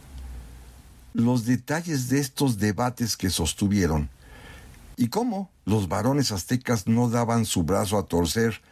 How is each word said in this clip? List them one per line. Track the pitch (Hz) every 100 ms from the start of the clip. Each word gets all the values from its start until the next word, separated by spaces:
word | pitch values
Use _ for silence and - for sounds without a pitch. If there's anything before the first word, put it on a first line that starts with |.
| - - - - - - - - - - -
los | 233 117 240
detalles | 113 127 - 151 170 147 123
de | 135
estos | 143 - 139 107
debates | 107 95 123 120 113 -
que | 98
sostuvieron, | - 80 - 101 101 85 78 69 - - - - - - - - -
y | 120
cómo | 202 247 196 190 _ -
los | 107 95
varones | 101 107 143 135
aztecas | 101 - 127 - 117 -
no | 113 120
daban | 120 113 117
su | 110 -
brazo | 78 98 98 101
a | 87
torcer, | 85 85 113 113 104 _